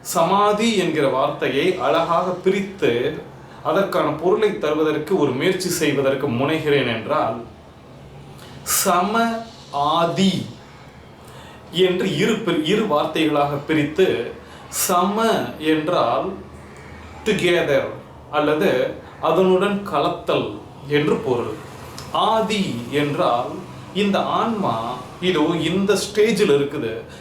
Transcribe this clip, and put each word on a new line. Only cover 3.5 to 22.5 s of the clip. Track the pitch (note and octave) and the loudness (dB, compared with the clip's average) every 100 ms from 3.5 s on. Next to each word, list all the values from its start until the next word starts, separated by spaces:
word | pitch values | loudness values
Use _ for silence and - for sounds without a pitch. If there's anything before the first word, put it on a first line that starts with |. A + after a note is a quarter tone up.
| - | -6
அதற்கான | C#3+ E3+ G3 F3 D3 | 0 0 2 0 0
பொருளை | D3 F3 G#3+ G#3+ - | 0 2 4 2 0
தருவதற்கு | D3 D3+ D#3 D3 - F3+ | -2 2 2 0 0 2
ஒரு | C#3 | 2
முயற்சி | B2+ E3+ F3+ F3+ | 2 0 0 -2
செய்வதற்கு | - D3+ C3+ C3+ C#3 C#3+ | 0 0 2 0 0 0
முனைகிறேன் | A#2 C#3+ D#3 D3+ C#3+ B2 | 0 0 0 2 2 2
என்றால், | A2 G#2+ C3+ - A#2+ - - - - - - - - - - - - | -4 -2 -2 -2 -4 -10 -18 -20 -20 -20 -20 -20 -20 -20 -18 -18 -14
சம | - - G3 F3 G3 A3+ A#3 A3+ - - - | -4 -2 2 2 2 0 0 -2 -10 -18 -8
ஆதி | C#3+ D3 E3 E3 C#3+ F#3+ C#3 A2 - - - - - - - - - - - - | -2 2 2 2 2 2 2 -6 -12 -18 -20 -20 -20 -20 -20 -20 -20 -20 -20 -8
என்று | E3+ F#3 F3+ - C#3+ | 2 2 4 0 2
இரு | G#3+ | 2
பி-, | G#3+ F3 D3+ D3+ | 2 0 0 2
இரு | G#3+ G#3+ | 2 2
வார்த்தைகளாக | D3 D#3 E3+ D3+ D3 C#3+ C#3+ - | 2 0 0 2 2 2 -2 0
பிரித்து, | D3+ C#3+ - F#3 - - - - - - | 0 0 2 2 2 -4 -10 -16 -20 -10
சம | - - F3+ F#3+ G#3+ A3+ E3 B2 - | -4 0 2 2 2 2 2 -2 -2
என்றால் | D#3 D#3 D#3 E3+ A#2 C3 F#3+ G3 - - - - - - - - - | 2 2 2 2 2 0 -2 -8 -14 -18 -20 -20 -18 -18 -18 -6 -2
together | F3 E3+ E3+ D3+ C#3 - - - - - | 2 2 2 2 0 0 -8 -16 -20 -4
அல்லது | D3 D3 D3+ C3+ B2+ - - - - | 0 2 2 2 2 0 -4 -16 -4
அதனுடன் | D#3 E3 F#3 F#3 G3+ G3 - | 0 4 4 4 2 0 -2
கலத்தல் | D3 C#3 - - D3 - - - - C#3 | 0 0 -2 -2 -2 -2 -8 -14 -16 -2
என்று | D3 D3+ - | 0 2 0
பொருள். | C3+ A#2+ A2 G#2 - - - - - | 0 -2 -2 -8 -12 -16 -16 -14 -6
ஆதி | D#3 G3 A3 G3 | 0 2 2 0